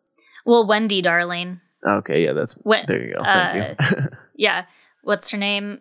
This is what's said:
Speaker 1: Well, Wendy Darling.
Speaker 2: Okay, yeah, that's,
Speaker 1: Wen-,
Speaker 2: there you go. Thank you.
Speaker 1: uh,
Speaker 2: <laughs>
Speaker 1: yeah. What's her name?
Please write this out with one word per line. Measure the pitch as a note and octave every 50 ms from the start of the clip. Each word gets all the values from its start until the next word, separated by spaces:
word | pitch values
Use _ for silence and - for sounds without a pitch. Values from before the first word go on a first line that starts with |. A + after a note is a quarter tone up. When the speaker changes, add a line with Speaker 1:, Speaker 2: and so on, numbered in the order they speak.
| _ _ _ _ _ _ _ - -
Speaker 1:
Well, | A#3 A#3+ A#3 A3
Wendy | G3 G#3+ G#3+ A3+ G#3 G3+ F#3+ F3
Darling. | F3 E3+ F3 F3 F3 F3 F3 F3 F3+ F3+ F3 _ _ _ _ -
Speaker 2:
Okay, | - G#2 G2+ - - D2 D#2 E2
yeah, | D2 C#2+
that's, | D2 D2 - - - -
Speaker 1:
Wen-, | G#3 A3 G3+ -
Speaker 2:
there | - - - B1+
you | A#1 -
go. | G1+ -
Thank | - F#3+ F#3 F3+ F3 - - - C#2+ - -
you. | D3+
Speaker 1:
uh, | - - - C#3 - - -
Speaker 2:
<laughs> | - _ _
Speaker 1:
yeah. | - G#3 G3+ F3 F3 E3+ _ _ _ _ _ _ _ -
What's | - G#3 G3+ - -
her | A3+ G3+
name? | G3+ G3+ G3+ G3+ G3+ G3+ G3+ -